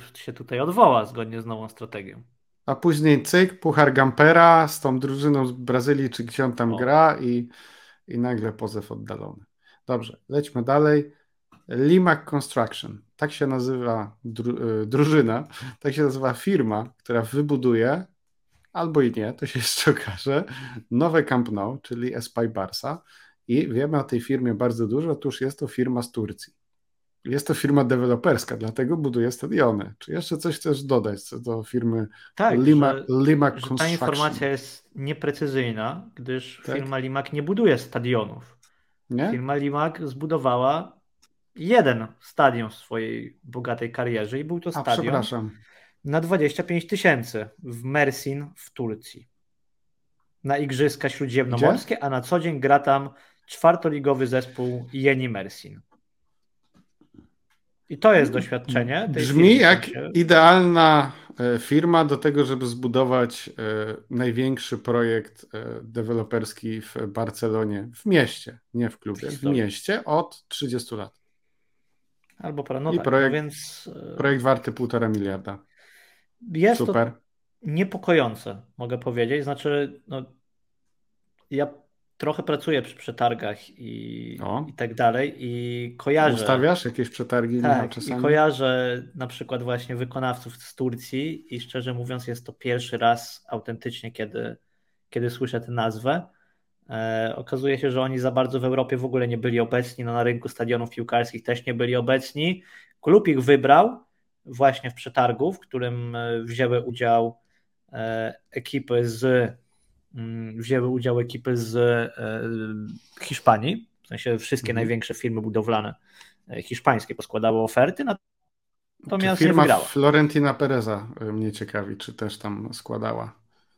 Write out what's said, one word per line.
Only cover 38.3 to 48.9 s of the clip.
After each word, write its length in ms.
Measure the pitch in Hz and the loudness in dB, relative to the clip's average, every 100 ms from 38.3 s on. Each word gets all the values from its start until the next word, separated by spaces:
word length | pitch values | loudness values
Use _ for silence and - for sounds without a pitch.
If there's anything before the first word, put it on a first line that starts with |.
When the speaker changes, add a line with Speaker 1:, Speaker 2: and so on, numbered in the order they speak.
| - - _ _ _ _ _ - | -10 -20 _ _ _ _ _ -8
Speaker 2:
Nie? 220 | 120 170 | -4 -2
Speaker 1:
Firma 240 | 127 131 | -2 -4
Limac 440 | 143 143 147 160 160 | -2 -2 -2 -4 -4
zbudowała 960 | 151 127 156 160 131 123 131 156 - _ _ _ _ _ _ | -10 -8 -4 0 0 2 2 0 -4 _ _ _ _ _ _
jeden 520 | - 170 240 143 113 110 _ | -6 2 4 6 2 -4 _
stadion 480 | - - 139 120 110 | -6 4 4 4 -6
w 40 | |
swojej 640 | - - 113 113 113 117 - | -10 -8 -6 -4 -6 -10 -18
bogatej 480 | 127 123 123 113 117 | -14 -8 -6 -6 -6
karierze 480 | 120 120 113 107 131 | -4 -2 -2 -4 -6
i 40 | |
był 160 | 151 170 | -6 -8
to 100 | 175 | -6
Speaker 2:
A, 20 | 147 | -4
Speaker 1:
stadion 200 | 131 120 | -2 0
Speaker 2:
przepraszam. 480 | - 135 110 120 107 - _ _ _ _ | 0 -2 -2 -6 -8 -12 _ _ _ _
Speaker 1:
na 160 | 143 156 | -4 -2
dwadzieścia 420 | 170 185 147 160 | 0 2 0 0
pięć 240 | 175 170 170 | -4 -4 -2
tysięcy 600 | 202 180 127 117 110 110 _ | 0 2 2 -2 -8 -10 _
w 200 | 127 117 | -14 -10
Mersin 640 | 127 147 139 131 139 139 147 | -2 2 2 0 -6 -8 -10
w 180 | - - | -18 -16
Turcji. 540 | - 117 | -8 -8